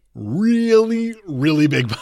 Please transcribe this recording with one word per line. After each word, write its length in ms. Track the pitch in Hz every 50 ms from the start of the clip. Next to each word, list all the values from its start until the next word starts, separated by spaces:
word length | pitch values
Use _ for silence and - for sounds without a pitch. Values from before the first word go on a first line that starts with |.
| _ _ _
really, 1000 | 120 107 104 123 180 220 233 233 233 233 226 220 220 226 226 233 226 233 226 226 - -
really 420 | 370 139 127 139 160 156 151 151
big 260 | 147 139 131 123 107 110 -